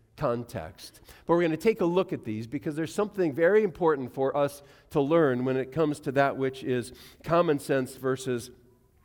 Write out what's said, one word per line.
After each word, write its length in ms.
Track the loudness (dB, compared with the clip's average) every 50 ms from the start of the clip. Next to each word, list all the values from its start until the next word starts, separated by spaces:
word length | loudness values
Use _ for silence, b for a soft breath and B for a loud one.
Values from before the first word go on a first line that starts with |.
| _ _ _
context. 840 | -4 -2 -2 -2 -2 -6 -8 -10 -12 -12 -12 -16 -18 -20 -20 -20 -20 B B B B B
But 80 | B 2
we're 80 | 4
gonna 140 | 4 2 0
take 240 | 0 2 2 2 2
a 60 | 2
look 260 | 2 2 2 0 0
at 120 | -4 -8 -6
these 220 | -6 -8 -8 -8
because 300 | -8 -8 -8 -6 -6 -6
there's 180 | -4 -6 -4 -2
something 380 | -4 -4 -4 -2 -2 -2 0
very 300 | 2 2 4 4 4 4
important 500 | 2 2 0 0 2 2 2 0 -2 -6
for 240 | -4 -2 -2 0 0
us 260 | 0 0 0 -2 -6 -20 B B B B B
to 100 | 0 0
learn 440 | 2 4 4 4 4 4 2 2 0
when 120 | 0 0
it 160 | 0 -2 -4
comes 280 | -2 -2 0 0 -2 -4
to 120 | -4 -2
that 240 | 2 2 2 2 2
which 260 | -2 -2 -4 -4 -4
is 300 | -4 -2 -2 -2 -4 -6 -12 B B B B B -4
common 340 | 0 2 2 4 4 2 0
sense 380 | 0 0 0 0 0 -4 -6
versus 540 | -6 -2 -2 -2 -2 -2 -4 -4 -4 -6 -10 -18 -20 _ _ _ _ _ _ _ _